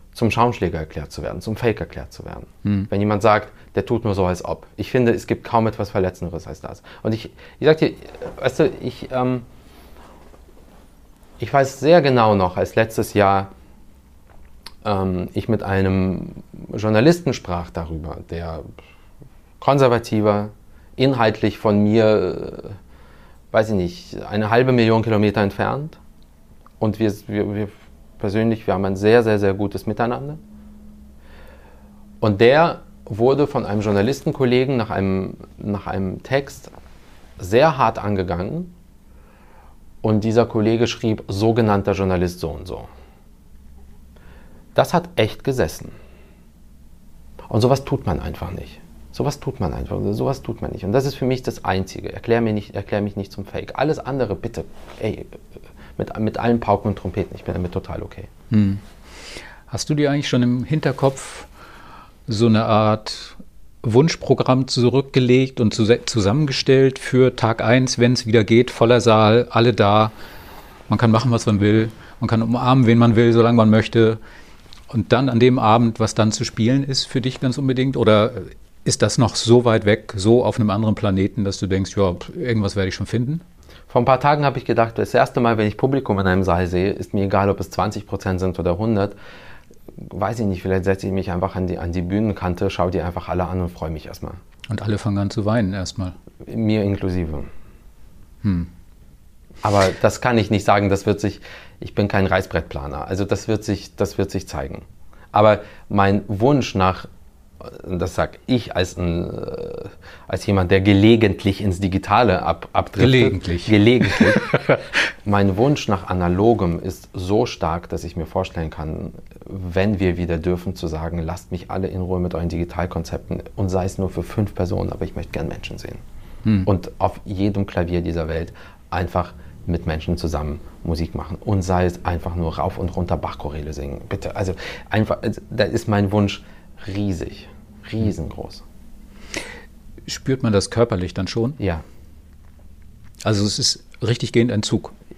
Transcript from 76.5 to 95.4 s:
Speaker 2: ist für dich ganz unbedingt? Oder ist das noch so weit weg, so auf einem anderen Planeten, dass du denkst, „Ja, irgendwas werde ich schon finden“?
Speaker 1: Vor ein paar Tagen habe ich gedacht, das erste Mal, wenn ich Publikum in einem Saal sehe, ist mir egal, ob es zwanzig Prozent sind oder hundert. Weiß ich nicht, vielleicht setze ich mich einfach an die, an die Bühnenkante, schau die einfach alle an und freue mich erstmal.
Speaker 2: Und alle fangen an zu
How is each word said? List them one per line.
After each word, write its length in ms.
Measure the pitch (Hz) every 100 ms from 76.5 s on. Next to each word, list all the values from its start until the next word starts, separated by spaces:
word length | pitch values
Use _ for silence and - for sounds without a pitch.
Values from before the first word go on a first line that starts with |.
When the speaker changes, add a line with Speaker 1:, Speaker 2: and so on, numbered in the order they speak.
| - 110 139
Speaker 2:
ist 220 | 139 131
für 160 | - 135
dich 200 | 127 -
ganz 180 | 135 131
unbedingt? 380 | 135 127 131 127
Oder 360 | 110 107 110 98 87 - - -
ist 180 | - -
das 160 | 110 -
noch 180 | 110 -
so 280 | 110 120 120
weit 180 | 110
weg, 300 | 101 110 - 98
so 280 | 104 120
auf 140 | 107 113
einem 120 | 107
anderen 240 | 101 110
Planeten, 500 | 98 104 95 98 -
dass 140 | 98 -
du 80 | 95
denkst, 280 | 95 98 107
„Ja, 180 | 95 87 -
irgendwas 400 | 175 127 110 98
werde 140 | 104 95
ich 60 |
schon 120 | - 101
finden“? 360 | 113 127 165 - - - - -
Speaker 1:
Vor 140 | 123
ein 40 | 120
paar 140 | 127
Tagen 240 | 147 147
habe 140 | 143 123
ich 60 |
gedacht, 340 | - 113 117 113
das 140 | 107
erste 280 | 120 131 135
Mal, 180 | 117 110
wenn 80 | 107
ich 100 | -
Publikum 420 | 131 139 135 98
in 80 | 95
einem 160 | 92
Saal 240 | 92 87 87
sehe, 240 | 90 98
ist 220 | - -
mir 100 | 101
egal, 260 | 98 98 101
ob 100 | 95
es 100 | 95
zwanzig 360 | - 98 104 -
Prozent 340 | 98 98 90
sind 180 | 92 87
oder 200 | 87 85
hundert. 360 | 110 104 101 - - - - - - - - -
Weiß 440 | - 90 98 117
ich 60 | 104
nicht, 160 | 90
vielleicht 220 | 95 95
setze 220 | 92 95 98
ich 60 |
mich 180 | 95 92
einfach 240 | 87 95 92
an 100 | 90
die, 120 | 87
an 140 | 85
die 100 | 90
Bühnenkante, 680 | 87 101 110 95 90 87 98
schau 180 | - 90
die 120 | 90
einfach 280 | 85 87 -
alle 180 | 87 87
an 140 | 92
und 100 | 87
freue 200 | - 80
mich 160 | 80 -
erstmal. 280 | - - 92 - - -
Speaker 2:
Und 120 | 104
alle 140 | 104 101
fangen 200 | 107 98
an 120 | 98
zu 140 | 113